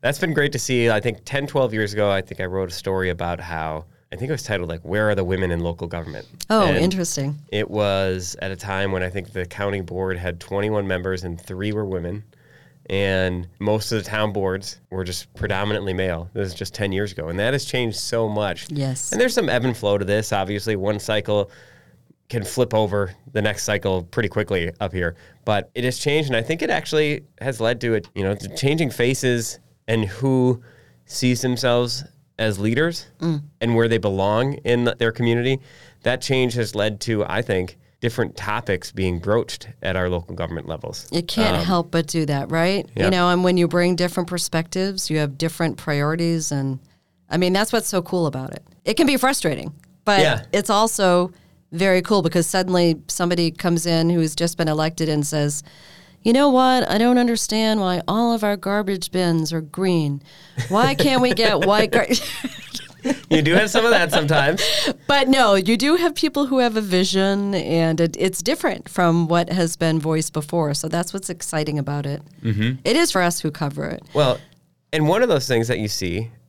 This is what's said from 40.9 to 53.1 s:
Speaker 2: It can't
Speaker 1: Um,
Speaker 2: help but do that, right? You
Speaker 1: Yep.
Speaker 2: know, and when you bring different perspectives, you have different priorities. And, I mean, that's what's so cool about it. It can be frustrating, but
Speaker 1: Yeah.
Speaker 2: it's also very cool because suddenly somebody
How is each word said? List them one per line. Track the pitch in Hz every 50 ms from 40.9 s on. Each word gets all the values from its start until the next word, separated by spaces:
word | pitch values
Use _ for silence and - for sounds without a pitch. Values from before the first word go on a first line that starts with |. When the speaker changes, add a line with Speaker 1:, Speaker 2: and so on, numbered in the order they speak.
| - - - -
Speaker 2:
It | - 170 175
can't | 170 - - 220 214 185
Speaker 1:
Um, | 175 170
Speaker 2:
help | 175 190 175 170 -
but | - 165 160
do | 151 - 170 156
that, | 143 143 139 139 - -
right? | 165 165 180 196 202 - - -
You | - 98
Speaker 1:
Yep. | - 190
Speaker 2:
know, | 180 180 175
and | 180 180 180
when | 180 180
you | 180 175
bring | 170 175 180 175 175 180
different | 170 180 175 175 - 180 175
perspectives, | 175 175 - - - 160 160 - - 185 190 196 196 190 - -
you | 156 156
have | 151 143 135 139
different | 160 160 165 - 170 156 120 -
priorities. | - - 147 143 143 147 160 170 170 170 170 165 156 - 143
And, | 143 135 135 131 131 - - _ _ _ _ _ _ _ _
I | - 160
mean, | 180 180 185
that's | 196 214 214 -
what's | 226 220 -
so | - 185 175
cool | - - 180 170
about | 151 139 135 131 131 -
it. | - - - - _ _
It | 202 220
can | - 330 277
be | 285
frustrating, | 254 - 262 277 - - 170 143 - 64 - 147 - - _ _ _ _
but | - 208 196
Speaker 1:
Yeah. | - 156 123 104 - - -
Speaker 2:
it's | 202 202 -
also | 214 202 220 220 - - 202 185 175 175 175 180 - - _ _ _ _ _ _ -
very | 170 190 196 185 185
cool | 180 - 214 202 160
because | 165 170 185 165
suddenly | - - 190 185 180 180 180 175 170 160 151 -
somebody | -